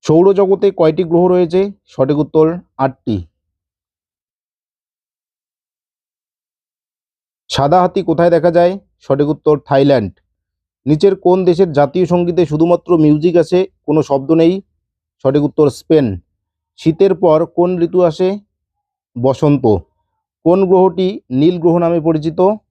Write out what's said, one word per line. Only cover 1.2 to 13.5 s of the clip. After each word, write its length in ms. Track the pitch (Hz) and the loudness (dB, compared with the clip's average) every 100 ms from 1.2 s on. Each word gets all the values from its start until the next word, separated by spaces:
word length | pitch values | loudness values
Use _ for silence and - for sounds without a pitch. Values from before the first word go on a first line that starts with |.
| 180 | 2
রয়েছে? 440 | 180 175 175 202 196 _ | 2 0 -2 -4 -8 _
সঠিক 320 | - 135 147 | -6 -2 -2
উত্তর 420 | 147 156 156 175 - - | -2 0 0 0 -12 -6
আটটি। 480 | 135 131 - 104 85 _ _ _ _ _ _ _ _ _ _ _ _ _ _ _ _ _ _ _ _ _ _ _ _ _ _ _ _ _ _ _ _ _ _ _ _ _ _ _ _ _ _ | -6 -6 -8 -8 -8 _ _ _ _ _ _ _ _ _ _ _ _ _ _ _ _ _ _ _ _ _ _ _ _ _ _ _ _ _ _ _ _ _ _ _ _ _ _ _ _ _ _
সাদা 320 | - 139 175 | -4 0 2
হাতি 200 | 180 190 | 0 -2
কোথায় 260 | 170 160 170 | -4 0 2
দেখা 220 | 170 170 | 2 0
যায়? 280 | 170 175 196 _ _ | 2 0 -2 _ _
সঠিক 280 | _ 139 147 | _ -2 -2
উত্তর 320 | 151 - 147 _ | -2 -2 -2 _
থাইল্যান্ড। 480 | 139 143 139 101 - _ _ _ _ _ _ - | 0 2 0 -2 -10 _ _ _ _ _ _ -4
নিচের 300 | 151 196 190 | 0 0 0
কোন 300 | 180 185 185 | 0 0 0
দেশের 260 | 170 185 | 0 0
জাতীয় 340 | 143 143 175 180 | 0 -2 0 -2
সঙ্গীতে 400 | 180 175 170 165 | -2 -2 -2 -2
শুধুমাত্র 520 | 147 165 175 - 175 | 0 0 0 0 2
মিউজিক 380 | 151 151 165 170 | 2 2 2 0
আছে, 320 | 160 | 0